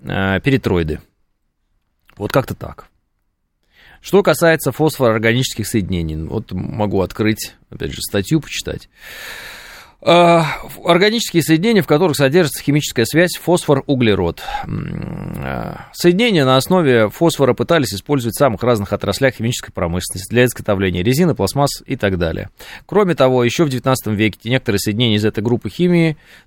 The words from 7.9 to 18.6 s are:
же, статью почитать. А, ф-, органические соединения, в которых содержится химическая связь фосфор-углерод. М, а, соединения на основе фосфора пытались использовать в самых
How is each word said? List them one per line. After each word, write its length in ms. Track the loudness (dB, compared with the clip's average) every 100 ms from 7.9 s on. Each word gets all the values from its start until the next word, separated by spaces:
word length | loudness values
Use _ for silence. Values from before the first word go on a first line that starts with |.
же, 100 | -8
статью 400 | -6 -4 0 -2
почитать. 480 | -2 -10 -10 -12 -14 _ -20 -18 -16 -16 -16 -18 -20 -20 -20 _
А, 440 | 2 4 6 4 2 -4
ф-, 220 | -12 -8 0
органические 560 | 4 4 0 0 0
соединения, 400 | 2 2 4 2
в 40 | 2
которых 300 | 2 2 2
содержится 460 | 2 4 2 -2
химическая 420 | 0 0 0 -2
связь 320 | 0 2 0 0
фосфор-углерод. 1040 | 0 0 2 0 0 0 2 2 0 -4 -10 -10
М, 760 | -8 -8 -8 -10 -10 -10 -10 -10
а, 440 | -8 -6 -8 -12 -16
соединения 540 | 0 2 4 2 2 4
на 100 | 2
основе 540 | 4 2 4 4 2
фосфора 420 | 2 0 2 0
пытались 400 | 0 0 0 0
использовать 420 | -6 -4 -2 -2
в 40 | 0
самых 240 | 0 2